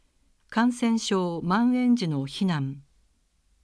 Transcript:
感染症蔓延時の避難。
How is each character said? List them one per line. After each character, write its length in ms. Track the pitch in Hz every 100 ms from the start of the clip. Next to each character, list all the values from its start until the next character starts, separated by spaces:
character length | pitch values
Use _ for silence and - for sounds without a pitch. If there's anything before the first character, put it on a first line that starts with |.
| _ _ _ _ _
感 240 | 220 240
染 260 | 240 233 226
症 440 | - 190 175 170
蔓 320 | 175 208 247
延 220 | 254 247 240
時 120 | 170
の 180 | 143 135
避 200 | - 190
難。 360 | 151 135 139 - _ _ _ _ _ _ _